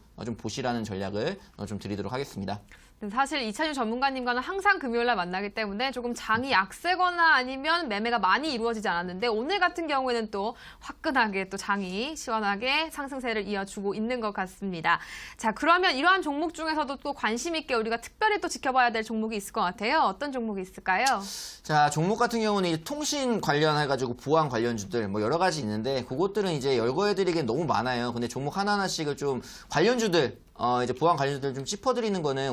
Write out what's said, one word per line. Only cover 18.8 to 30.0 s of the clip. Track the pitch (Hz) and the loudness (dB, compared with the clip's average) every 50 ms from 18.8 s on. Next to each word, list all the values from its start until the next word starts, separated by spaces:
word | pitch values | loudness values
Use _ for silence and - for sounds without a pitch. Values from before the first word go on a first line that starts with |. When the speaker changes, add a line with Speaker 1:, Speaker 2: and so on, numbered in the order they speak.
| 247 240 226 | 4 4 2
Speaker 2:
될 | 226 220 | 0 -2
종목이 | - 233 220 220 220 226 | -2 -2 -2 -2 -2 -4
있을 | 208 196 - - | -6 -6 -4 -2
것 | 226 202 | 0 0
같아요. | 180 180 - 202 226 285 320 | 0 0 -2 0 2 2 4
어떤 | 294 214 - - 294 294 | 4 2 0 -2 -6 -6
종목이 | 262 254 233 220 208 196 | -4 -4 -4 -4 -4 -6
있을까요? | 185 185 - - - - 185 190 240 269 254 202 196 196 - - - - - - - | -6 -8 -10 -6 0 0 2 4 4 4 2 2 -2 -6 -10 -10 -10 -12 -14 -12 -4
Speaker 1:
자, | - 156 151 147 - | 2 6 6 6 6
종목 | - 156 - - 220 214 | 4 2 2 2 4 2
같은 | 247 233 233 233 220 | 2 2 2 2 2
경우는 | 214 208 202 185 175 | 2 2 2 2 2
이제 | 160 160 160 | 0 0 -2
통신 | - 285 294 302 - 294 294 269 247 233 196 | -6 -6 -4 -2 -2 0 0 0 0 0 0
관련해가지고 | - - 143 147 151 156 151 147 151 135 139 123 131 123 120 - | 2 2 2 4 4 4 4 4 2 2 2 0 0 -2 -4 -4
보안 | - 135 147 160 156 147 | 0 4 4 4 4 4
관련주들 | 123 113 113 120 117 110 101 98 98 120 110 98 | 2 0 0 0 0 -2 -4 -2 -2 -2 0 0
뭐, | 98 107 104 | 0 0 2
여러 | 110 143 170 | 2 2 4
가지 | 185 185 165 156 | 4 2 2 0
있는데, | 131 107 104 110 110 131 139 131 120 | -2 -2 -2 -2 -2 0 -2 -2 -2
그것들은 | - 131 131 180 202 196 214 202 190 165 | -4 -2 0 0 0 0 0 0 0 0
이제 | 143 123 139 135 | 0 2 2 2
열거해드리기엔 | 120 113 120 131 160 202 208 208 175 196 180 175 165 151 | 4 2 2 2 2 2 2 2 2 2 2 2 0 0
너무 | 113 110 143 175 | 0 0 0 2
많아요. | 143 107 101 113 127 127 120 120 123 117 | 2 2 2 2 0 0 0 -2 -2 -2
근데 | 120 120 113 | -2 -4 -4
종목 | - 143 135 147 - 196 | -4 -4 -4 -4 -2 -2
하나하나씩을 | 196 208 208 208 190 180 - - 160 147 143 | 0 2 2 2 0 -2 -2 -2 -2 -4 -2
좀 | - 143 143 135 120 - - - - - - | -2 -2 -2 -2 -2 -4 -8 -14 -18 -14 -2
관련주들, | - 147 170 220 254 247 | 2 4 4 4 4 4